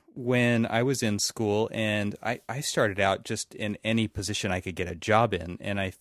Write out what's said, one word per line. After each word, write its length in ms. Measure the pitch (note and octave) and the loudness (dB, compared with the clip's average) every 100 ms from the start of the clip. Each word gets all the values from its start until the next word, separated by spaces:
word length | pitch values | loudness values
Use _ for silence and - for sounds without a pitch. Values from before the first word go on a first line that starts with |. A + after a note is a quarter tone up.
| _ - | _ -8
when 500 | B2 B2 A#2+ A#2 A#2 | 0 4 4 4 2
I 180 | A2+ | 2
was 180 | B2+ C3 | 2 2
in 160 | A2+ G2+ | 0 0
school, 500 | - - G#2+ G#2 A2 | -2 -2 0 2 0
and 440 | - G#2+ G#2 G#2 - | 0 0 0 -2 -4
I, 200 | - B2 - | -6 -6 -6
I 100 | B2 | -6
started 380 | - - A2+ G2 | -2 2 2 4
out 240 | G2 G2 | 2 2
just 300 | - A2 - - | -2 -6 -6 -6
in 220 | G#2+ G#2 | -6 -4
any 240 | A2 A2+ G#2+ | 0 0 0
position 440 | - F#2+ G#2 G#2 | -4 -6 -2 -2
I 80 | F#2 | -2
could 160 | F#2+ F2 | -4 -6
get 140 | F2 | -6
a 60 | E2+ | -4
job 380 | - G#2+ A#2 | 2 4 4
in, 240 | F#2+ E2+ F2 | 0 -6 -8
and 180 | G2+ G2+ | -6 -4
I 140 | F#2+ - | -4 -8